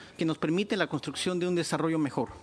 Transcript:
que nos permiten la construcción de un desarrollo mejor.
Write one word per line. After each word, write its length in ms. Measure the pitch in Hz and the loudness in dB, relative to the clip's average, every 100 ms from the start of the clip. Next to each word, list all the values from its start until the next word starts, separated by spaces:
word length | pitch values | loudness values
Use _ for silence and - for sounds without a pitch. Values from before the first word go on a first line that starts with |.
| - - | -14 -2
que 80 | |
nos 140 | 165 151 | 0 0
permiten 400 | 160 170 208 214 | 2 2 2 2
la 80 | 165 | 0
construcción 520 | 151 - 135 - 180 | -2 -4 -4 -2 0
de 80 | 180 | 2
un 80 | |
desarrollo 440 | 175 160 156 160 160 | 0 2 0 2 2
mejor. 320 | 143 - 117 - | 0 0 -4 -6